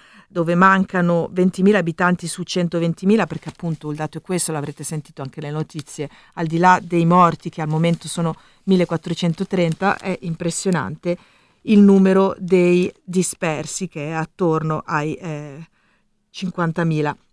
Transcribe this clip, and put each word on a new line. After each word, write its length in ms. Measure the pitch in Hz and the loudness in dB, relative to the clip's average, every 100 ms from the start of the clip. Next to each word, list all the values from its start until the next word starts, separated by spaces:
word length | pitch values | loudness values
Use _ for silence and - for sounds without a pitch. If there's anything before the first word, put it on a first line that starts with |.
| _ - _ | _ -20 _
dove 260 | - 165 175 | -4 -2 4
mancano 720 | 190 190 190 185 175 170 156 | 4 4 2 0 0 0 -2
ventimila 460 | 180 185 - 190 208 | 0 0 2 2 2
abitanti 500 | 170 160 180 180 170 | 0 0 0 0 -4
su 160 | - | -10
centoventimila, 840 | 170 185 175 170 165 160 185 220 160 | -6 -4 -2 -2 -2 -2 2 2 2
perché 200 | 156 - | -4 -12
appunto 440 | - 170 156 151 | -10 -8 -8 -8
il 40 | 151 | -8
dato 220 | 156 160 | -8 -10
è 40 | |
questo, 300 | - 185 - | -6 -4 -4
l'avrete 320 | 156 139 139 | -6 -8 -10
sentito 380 | 151 160 - - | -10 -10 -12 -14
anche 180 | 139 135 | -14 -12
nelle 140 | 147 | -10
notizie, 560 | 151 151 156 - - 139 - _ | -8 -8 -10 -14 -12 -12 -12 _
al 140 | - 165 | -8 -4
di 100 | 165 | 2
là 240 | 180 185 | 4 4
dei 220 | 175 175 165 | 2 0 4
morti 440 | 180 175 165 170 | 6 4 2 -8
che 120 | - | -8
al 80 | 151 | -4
momento 400 | 156 170 165 156 | 0 0 0 -4
sono 260 | - 165 160 _ _ | -4 -4 -4 _ _
millequattrocentotrenta, 1300 | - 185 170 165 - 170 175 165 196 185 170 160 196 - | 0 2 2 -2 -6 -2 -2 -2 -4 0 0 0 -2 -2
è 200 | 196 185 | -4 -8
impressionante 960 | 175 160 170 - 196 175 95 156 175 175 _ _ _ _ - | -8 -6 -6 -4 -2 -2 -4 -8 -6 -6 _ _ _ _ 2
il 120 | 208 | 6
numero 560 | 202 196 190 190 190 - | 8 8 6 4 2 -2
dei 540 | 180 185 175 175 190 - | 0 2 4 4 0 -6
dispersi 840 | - 180 175 - 175 147 156 - 185 | -6 -2 -2 -4 -6 -4 -8 -8 -10
che 200 | 165 147 | -8 -8
è 40 | |
attorno 720 | 160 160 _ 180 160 156 156 - | -6 -8 _ 0 0 -2 -6 -4
ai, 300 | 156 151 - | -4 -4 -6
eh, 520 | 175 151 147 139 165 _ _ _ _ _ _ | -10 -12 -12 -18 -20 _ _ _ _ _ _
cinquantamila. 840 | - 190 - 170 165 170 156 147 - _ | -10 -8 -4 -4 0 0 0 -2 -4 _